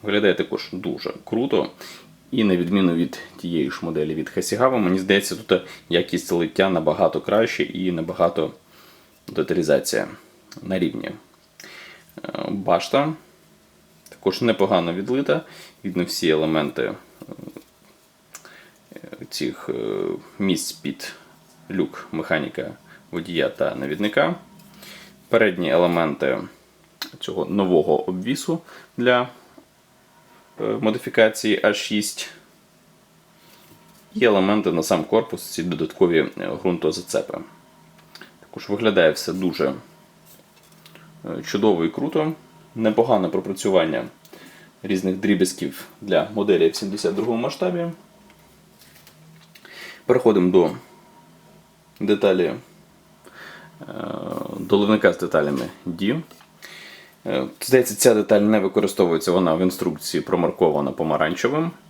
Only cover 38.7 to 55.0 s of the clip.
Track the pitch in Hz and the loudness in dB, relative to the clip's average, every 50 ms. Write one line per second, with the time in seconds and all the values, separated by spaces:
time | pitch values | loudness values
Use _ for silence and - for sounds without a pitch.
38.7 | 104 101 117 110 98 92 85 80 78 - - - 82 92 92 90 78 - 71 67 | -4 0 2 2 4 6 4 4 4 2 -6 -6 -4 -2 -2 -2 0 0 -2 -2
39.7 | 67 - - - - - _ _ _ _ _ - - - _ _ _ _ _ _ | -2 -6 -12 -20 -20 -20 _ _ _ _ _ -20 -20 -20 _ _ _ _ _ _
40.7 | - - - - - - - - - - - - - - - - - 101 104 110 | -20 -20 -20 -20 -20 -20 -20 -20 -20 -18 -12 -10 -10 -10 -8 -4 -2 2 4 4
41.7 | 98 82 82 80 - - 139 151 - 160 151 156 160 - - - _ - - - | 4 4 2 0 0 -2 -6 -2 -2 -2 -2 -2 -4 -8 -14 -20 _ -20 -20 -14
42.7 | - 113 113 110 107 113 117 117 120 101 95 90 - 95 92 98 98 95 - 104 | -8 0 0 2 4 4 4 4 4 2 2 0 -2 -2 -4 -4 -8 -2 0 4
43.7 | 95 90 82 80 76 62 58 - - _ _ - - - - - - - - - | 4 4 4 4 0 -4 -6 -8 -14 _ _ -20 -20 -20 -20 -20 -20 -20 -20 -20
44.7 | _ _ - 95 98 95 92 95 92 95 98 104 101 90 92 92 - - 87 69 | _ _ -4 -2 -2 0 0 -2 -2 0 0 0 2 2 2 0 0 -6 -8 -8
45.7 | - - - - - - - 101 92 80 - - 104 110 98 104 98 82 82 80 | -8 -10 -18 -18 -20 -16 -4 0 2 2 2 0 -2 -2 2 2 4 4 4 2
46.7 | 80 - - 98 98 104 - 85 98 98 110 120 117 113 120 175 175 - 185 180 | 2 0 -6 -6 -6 -2 -2 -2 -2 0 -2 -2 -2 -2 -2 -4 -4 -4 -4 -4
47.7 | 180 175 170 170 170 - - _ _ _ _ - - _ _ _ _ _ _ _ | -2 -2 -4 -6 -8 -12 -18 _ _ _ _ -20 -20 _ _ _ _ _ _ _
48.7 | _ _ - - - - - - _ - - - - - - _ _ - - - | _ _ -20 -20 -20 -20 -20 -20 _ -20 -20 -20 -20 -20 -20 _ _ -20 -20 -20
49.7 | - - - - - - - - - 98 - 117 107 98 90 90 90 92 87 80 | -20 -18 -18 -18 -18 -20 0 0 0 4 4 4 4 6 4 6 6 6 4 4
50.7 | - - - - - - - - - - - - - - _ - - - _ _ | 0 -6 -14 -20 -20 -20 -20 -20 -20 -20 -20 -20 -20 -20 _ -20 -20 -20 _ _
51.7 | _ _ _ _ _ - - 101 107 98 - 98 92 92 87 78 - - - - | _ _ _ _ _ -6 0 0 2 4 4 4 4 4 2 0 0 -6 -12 -18
52.7 | - - - _ _ _ _ _ _ _ _ - - - - - - - - - | -20 -20 -20 _ _ _ _ _ _ _ _ -20 -20 -20 -20 -20 -20 -20 -20 -20
53.7 | - - - - - - - - - - - - - - - - - - - - | -20 -20 -16 -14 -12 -10 -10 -8 -8 -8 -8 -8 -8 -8 -8 -8 -8 -10 0 2
54.7 | 101 98 101 101 110 104 | 4 4 6 4 4 6